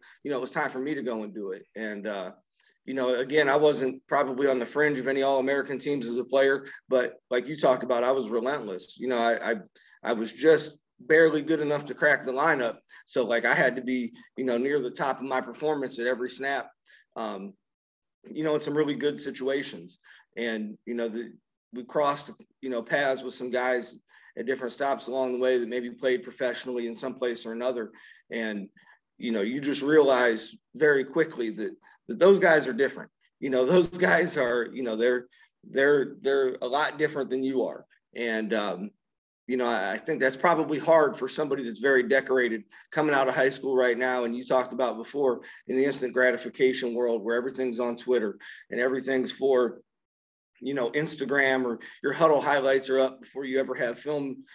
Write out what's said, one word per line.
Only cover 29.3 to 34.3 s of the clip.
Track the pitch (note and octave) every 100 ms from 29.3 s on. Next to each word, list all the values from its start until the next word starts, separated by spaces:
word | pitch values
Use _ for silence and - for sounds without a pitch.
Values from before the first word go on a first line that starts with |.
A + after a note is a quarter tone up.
know, | A2
you | G#2+ C3+
just | C#3+ C3
realize | C3+ D#3 C3+ B2 A#2+ A2 - - _ B2
very | D3+ C#3
quickly | C3+ D#3+ D#3+ B2 A2+
that, | G2+ G2 - - _ -
that | A2+
those | F#3 G3
guys | F#3 D3+ C3
are |
different. | A#2 C3+ - - _ _ _
You | C#3
know, | B2+ B2+
those | F3+ E3+
guys | F3 F3+ E3+ F3